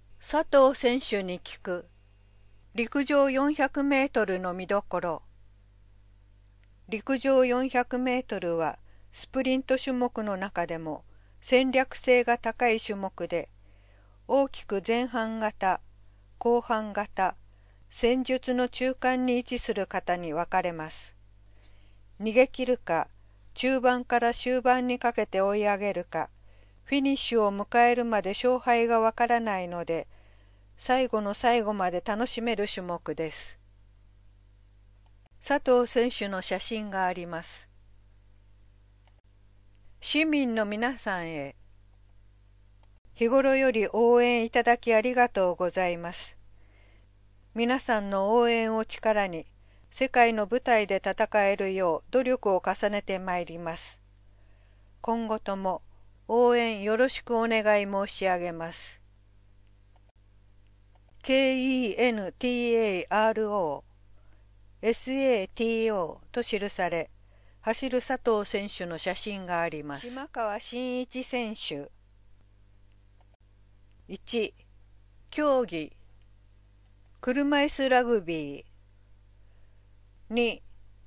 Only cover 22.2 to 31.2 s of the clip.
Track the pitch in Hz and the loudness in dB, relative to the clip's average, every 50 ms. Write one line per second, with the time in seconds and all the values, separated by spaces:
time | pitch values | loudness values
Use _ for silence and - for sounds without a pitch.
22.2 | 202 220 208 247 262 - - - 254 247 247 - - - 165 160 - - - - | -6 2 4 6 4 4 2 -2 -2 -2 -2 -2 -2 -2 0 0 -2 -4 -8 -18
23.2 | - - - - - - - - 247 262 269 262 240 247 247 247 247 - 247 240 | -20 -20 -20 -20 -20 -16 -6 -2 0 0 2 4 4 2 2 2 0 0 0 2
24.2 | 240 233 240 - - 247 254 254 240 254 247 254 247 247 247 247 - 240 233 220 | 2 0 0 -2 -2 -2 -2 2 4 4 4 4 2 -2 -2 -2 -2 -2 0 -2
25.2 | 214 - - 190 190 196 202 214 208 208 202 190 208 202 185 175 175 - - 160 | -2 0 0 0 2 2 2 2 2 0 0 0 -2 -4 -4 -4 -6 -6 -4 -6
26.2 | - - - - - - - - - - - - - - 277 285 269 277 277 277 | -6 -6 -10 -18 -20 -20 -20 -20 -20 -20 -20 -18 -6 -2 0 0 2 2 0 0
27.2 | - - 233 226 214 202 202 202 208 - - 240 240 240 240 247 240 233 226 202 | -2 0 2 2 2 2 2 -2 -4 0 4 6 6 6 4 2 0 0 0 0
28.2 | 185 185 202 - - 247 254 247 - 254 240 233 233 233 233 226 220 226 220 - | 0 -2 -2 0 0 0 0 2 2 2 4 4 4 4 4 4 4 2 2 2
29.2 | 240 240 240 233 226 220 196 185 180 175 175 175 170 - 165 156 151 - - - | 2 2 2 2 0 0 -4 -4 -4 -6 -6 -6 -4 -4 -4 -4 -4 -8 -14 -20
30.2 | - - - - - - - - - - - - - - 254 262 254 247 - 214 | -20 -20 -20 -20 -20 -20 -20 -20 -20 -20 -20 -6 -2 2 2 2 2 2 0 -2